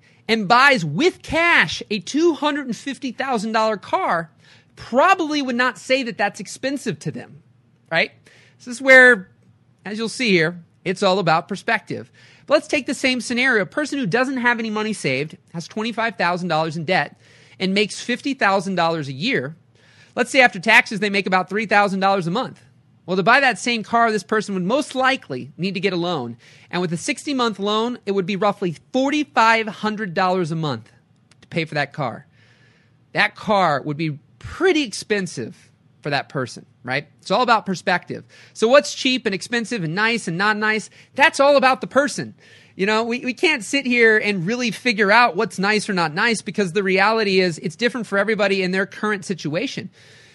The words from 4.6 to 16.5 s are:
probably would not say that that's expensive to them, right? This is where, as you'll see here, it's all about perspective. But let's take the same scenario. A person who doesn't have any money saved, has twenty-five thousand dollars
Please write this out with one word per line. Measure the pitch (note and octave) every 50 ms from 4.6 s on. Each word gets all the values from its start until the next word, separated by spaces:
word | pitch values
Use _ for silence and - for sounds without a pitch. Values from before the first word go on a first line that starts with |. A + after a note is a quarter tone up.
| _ _ _ -
probably | - - A3+ B3+ D4+ F4+ G4 F#4 E4+ D4 D4+ D4
would | C#4 B3 B3
not | A#3+ B3+ B3+ A#3 -
say | - - C4 C4+ C4+
that | A#3 G3 -
that's | G#3 G3+ G3+ -
expensive | G3+ - - - - C4 C#4+ C4+ - A#3+ E3 -
to | - D#3
them, | - B3 - - C#3 - _ _ _ _ _ _ _ _ _ -
right? | E3 E3 - - _ _ _ - _ _ _ _ _ _
This | - B3
is | A#3+ A3+
where, | C4+ C4+ C4 C4 B3+ B3 B3 G3 F#3 - _ _ _ _ _ _ _ _ _ _ -
as | F#3 G#3+ G#3+
you'll | A3+ A3
see | - - C4 A3+
here, | F#3+ E3+ D#3 E3 F3+ F3 - _ _ _ -
it's | E3 F#3+ -
all | G#3 F#3+ F#3 G3
about | G3+ D#3+ D#3 E3 E3+ -
perspective. | G3+ F3+ - - A3+ G#3 - - B2 A2 A2 - _ _ - - - _ _
But | - C#4
let's | D#4+ D#4 -
take | - D4+ B3
the | - C#4+
same | - - C4 B3+ B3
scenario. | A3+ - B3 A#3 B3+ C4+ B3 G#3+
A | F#3
person | - - - D4+ - - C#4
who | C4
doesn't | F#3 D3+ A#3 C4 B3+ C#4
have | C4 A#3 B3 A#3+ A3+
any | A#3 A3+
money | G#3 G#3+ G#3+ A3
saved, | G#3+ - - D#3 C3 C3 D3 D#3 - - _ _ -
has | E3+ D#3+ -
twenty-five | - G#3+ G#3+ A#3 A3 A3+ A3 A#3 A3+ -
thousand | F#3+ F3 F3 F3+ F3+
dollars | F3+